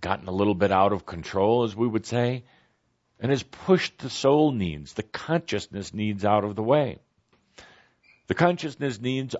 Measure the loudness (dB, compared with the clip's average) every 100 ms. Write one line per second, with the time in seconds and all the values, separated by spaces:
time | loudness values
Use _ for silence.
0 | -4 -4 -2 0 2 4 4 4 4 2
1 | -4 -12 -6 0 2 2 0 -2 -2 -2
2 | -2 0 0 -2 -10 _ _ _ _ _
3 | _ _ 0 0 -2 -6 2 2 2 -8
4 | -10 -2 2 4 4 2 -2 -4 -10 -10
5 | -10 -10 -4 -4 -2 -6 -6 -10 -10 -4
6 | -4 0 2 2 2 -2 2 2 0 -6
7 | _ _ _ _ _ -20 -20 -20 _ _
8 | _ _ -6 2 2 2 -4 -6 -6 -4
9 | -4 -4 -4 -6